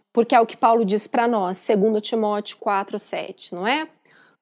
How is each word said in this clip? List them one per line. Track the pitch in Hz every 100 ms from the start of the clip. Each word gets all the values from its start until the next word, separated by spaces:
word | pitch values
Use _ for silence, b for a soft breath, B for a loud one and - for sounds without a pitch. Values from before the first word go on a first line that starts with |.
| _ -
Porque | 226
é | 240
o | 226
que | -
Paulo | 233 226
diz | 196 208 -
pra | 247 233
nós, | 226 180 190
segundo | - 208 214 214
Timóteo | 214 226 214 208 208 -
quatro, | - 196 202 208
sete, | - 170 - - -
não | 175 202
é? | 294 311 _ b b b b